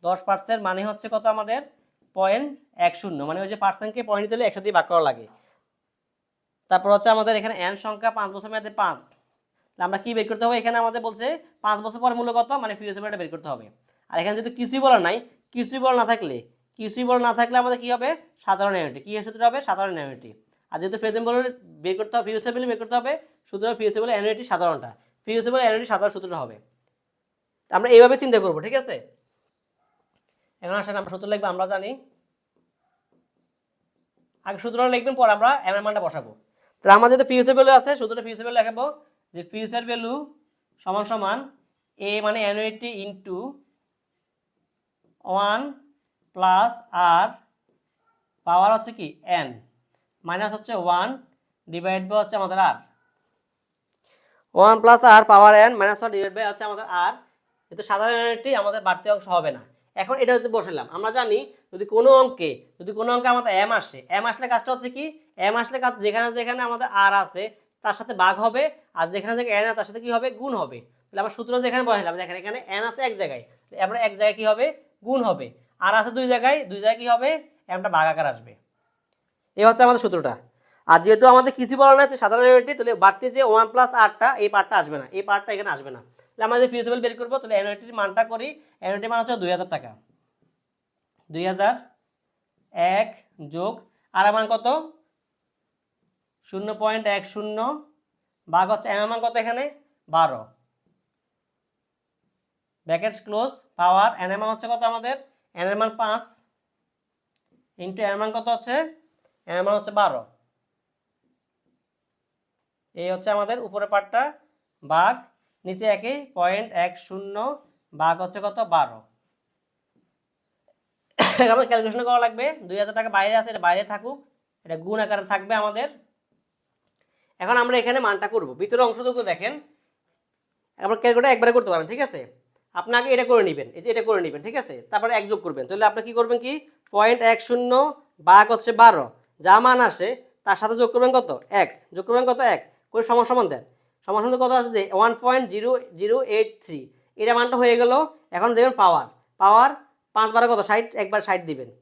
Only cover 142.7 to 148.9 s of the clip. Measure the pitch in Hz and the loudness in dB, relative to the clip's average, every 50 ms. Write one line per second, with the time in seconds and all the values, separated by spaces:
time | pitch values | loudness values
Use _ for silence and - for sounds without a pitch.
142.7 | _ _ _ _ _ 220 226 226 233 240 233 233 247 254 226 175 143 123 - _ | _ _ _ _ _ -4 -2 2 2 2 2 2 2 0 0 0 -2 -8 -12 _
143.7 | _ _ _ _ _ _ _ - 196 214 214 240 254 247 254 254 262 254 240 233 | _ _ _ _ _ _ _ -4 -2 -2 0 -2 -2 0 0 2 2 0 0 0
144.7 | 226 214 196 196 196 190 214 233 233 233 - 247 254 262 254 202 180 208 214 240 | -2 -4 -4 -2 0 2 2 2 2 0 -2 0 0 0 -2 -4 -8 -6 -2 -2
145.7 | 254 247 247 - 185 165 190 208 226 262 262 - 214 214 220 214 - _ _ - | -2 -2 -4 -8 -12 -8 -4 -2 -2 -2 -2 -2 0 0 0 -2 -4 _ _ -16
146.7 | 170 147 127 - _ _ _ _ _ - 214 226 240 233 240 247 247 247 247 240 | -14 -14 -14 -16 _ _ _ _ _ -6 -2 0 2 2 0 0 0 2 2 2
147.7 | 233 233 247 240 226 277 311 302 - _ _ _ - 175 190 233 240 220 240 262 | 4 4 2 2 2 2 0 -2 -6 _ _ _ -6 -2 -2 0 2 4 2 2
148.7 | 247 247 202 180 | 2 4 4 4